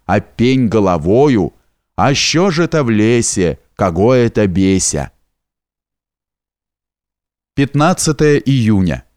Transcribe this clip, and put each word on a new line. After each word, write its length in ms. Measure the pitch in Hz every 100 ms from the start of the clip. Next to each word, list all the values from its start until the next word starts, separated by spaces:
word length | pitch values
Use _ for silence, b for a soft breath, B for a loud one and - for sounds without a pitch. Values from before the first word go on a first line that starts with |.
| -
а 140 | 101
пень 480 | - - 120 131 117
головою. 880 | 110 95 87 78 117 151 117 82 - _ _ _ -
А 180 | 117
що 380 | 143 - 156 196
ж 120 | 160
это 200 | 165 160
в 60 | 123
лесе, 680 | 107 110 120 113 101 85 67 _ -
кого 380 | 98 82 113
это 340 | 127 95 107 104
беся? 640 | 90 95 95 - 76 65 _ _ _ _ _ _ _ _ _ _ _ _ _ _ _ _ _ _ _ _ _ _ _ _ -
Пятнадцатое 800 | 135 143 160 180 - 147 151 147
июня. 680 | - 139 110 101 90 64 -